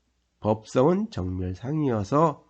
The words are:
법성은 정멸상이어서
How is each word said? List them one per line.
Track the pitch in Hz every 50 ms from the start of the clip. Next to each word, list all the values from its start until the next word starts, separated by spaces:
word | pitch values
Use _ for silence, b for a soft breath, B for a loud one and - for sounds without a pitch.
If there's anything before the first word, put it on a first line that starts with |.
| _ _ _ _ _ _ _ _
법성은 | - 104 110 110 113 - - 131 127 156 180 190 220 214
정멸상이어서 | - - 92 92 92 92 92 90 92 - - 123 151 156 151 135 120 107 101 98 135 147 160 160 139 - _